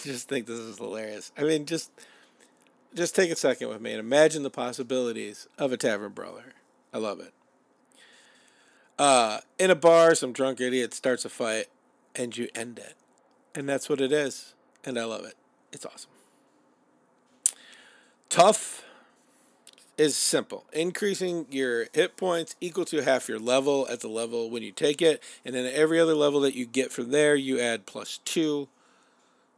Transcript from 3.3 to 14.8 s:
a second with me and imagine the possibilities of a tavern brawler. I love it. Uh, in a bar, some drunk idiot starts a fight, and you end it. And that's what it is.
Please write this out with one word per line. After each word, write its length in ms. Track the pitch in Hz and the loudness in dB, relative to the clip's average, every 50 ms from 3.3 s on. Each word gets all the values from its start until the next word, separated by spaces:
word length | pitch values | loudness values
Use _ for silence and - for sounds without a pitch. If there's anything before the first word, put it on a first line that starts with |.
a 60 | 190 | 0
second 320 | - - 139 120 - 123 117 | 0 0 0 0 0 -4 -8
with 120 | 110 107 | -8 -8
me 100 | 113 113 | -8 -8
and 100 | 113 110 | -8 -8
imagine 420 | 110 117 135 147 156 160 151 156 | -2 2 4 6 6 6 4 0
the 80 | 139 127 | -6 -6
possibilities 1000 | - 135 120 123 117 - 127 117 131 127 123 120 110 110 104 104 104 - - - _ - | -6 -6 -6 -6 -6 -8 -6 -4 -2 -2 -2 -2 -4 -6 -8 -10 -12 -14 -18 -16 _ -2
of 140 | 147 135 | -2 -2
a 40 | 127 | 0
tavern 360 | 110 - 120 104 101 104 98 | 0 0 0 0 -2 -4 -8
brawler. 400 | 98 - 90 92 - 113 - - - _ _ _ _ _ _ _ | -12 -12 -14 -14 -16 -18 -20 -20 -20 _ _ _ _ _ _ _
I 60 | - 117 | -8 -6
love 220 | 110 104 95 - | -6 -6 -6 -8
it. 120 | - 90 _ _ _ _ _ _ _ _ _ _ _ _ _ _ - - - - _ _ _ _ _ _ _ _ _ _ _ _ _ _ _ - | -12 -18 _ _ _ _ _ _ _ _ _ _ _ _ _ _ -20 -20 -20 -20 _ _ _ _ _ _ _ _ _ _ _ _ _ _ _ 2
Uh, 420 | 143 143 135 123 117 107 107 113 - _ _ - | 4 6 6 6 4 2 0 -6 -10 _ _ 2
in 120 | 190 185 | 4 4
a 40 | 180 | 4
bar, 400 | 147 151 170 165 165 165 165 160 | 6 8 8 10 10 10 8 6
some 180 | - - 127 | 4 0 -4
drunk 280 | 113 - 131 135 127 120 | -2 -2 -2 -2 0 -2
idiot 320 | 127 127 127 127 120 110 | -2 -2 0 0 -2 -2
starts 320 | - - - 131 123 120 - | -4 -4 -2 -2 -2 -2 -4
a 60 | 135 | -6
fight, 360 | - - 123 113 110 110 - - _ _ _ _ _ _ _ _ - | -6 -6 -4 -2 -2 -4 -4 -8 _ _ _ _ _ _ _ _ -10
and 220 | - 123 120 104 | -8 -8 -6 -6
you 120 | 117 120 - - | -6 -8 -6 -8
end 240 | 113 113 123 113 107 | -10 -10 -10 -12 -16
it. 160 | 104 - - _ _ _ _ _ _ _ _ _ _ _ - | -18 -20 -20 _ _ _ _ _ _ _ _ _ _ _ -12
And 140 | 147 139 139 | -8 -4 -2
that's 200 | 139 131 - - | -2 -2 -2 -2
what 120 | 147 131 | -2 0
it 120 | 135 131 | 0 2
is. 420 | 147 151 143 127 - - - - - _ _ _ _ _ | 2 0 0 -2 -6 -10 -14 -18 -20 _ _ _ _ _